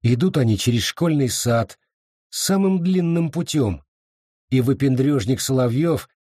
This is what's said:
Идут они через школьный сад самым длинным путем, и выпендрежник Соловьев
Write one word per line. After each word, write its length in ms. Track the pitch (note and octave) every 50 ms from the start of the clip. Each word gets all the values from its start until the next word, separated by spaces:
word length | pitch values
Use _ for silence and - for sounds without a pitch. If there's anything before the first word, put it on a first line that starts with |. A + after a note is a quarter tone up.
Идут 340 | - A#2 B2 A#2+ F3 F#3+ -
они 200 | D3+ B2+ A2+ G#2+
через 280 | F#2+ - B2+ A#2+ A2+ G2
школьный 440 | - - - E3+ E3+ D#3 D3 C3+ A#2
сад 500 | - - - B2 A#2 A#2 A2+ - - _ _ _ _ _ _ _ _ _ _ _
самым 520 | - - - - G3 G3 G3 F#3+ F#3+ F#3
длинным 480 | E3+ F3+ F#3 F#3 F3 E3 E3+ E3+ E3 D#3
путем, 540 | - E3+ F3 - - D3+ B2+ G2+ E2+ C#2+ _ _ _ _ _ _ _ _ _ _ _ _ _ _
и 120 | C3 C3
выпендрежник 800 | A#2+ C3 C3+ C3 C#3 C#3 C3 B2 C3 C#3+ D3 C3+ G2 A2 C3 -
Соловьев 680 | - - C3+ C3 B2+ A#2+ A2+ C3+ D#3+ E3+ D#3 A#2+ - _ _ _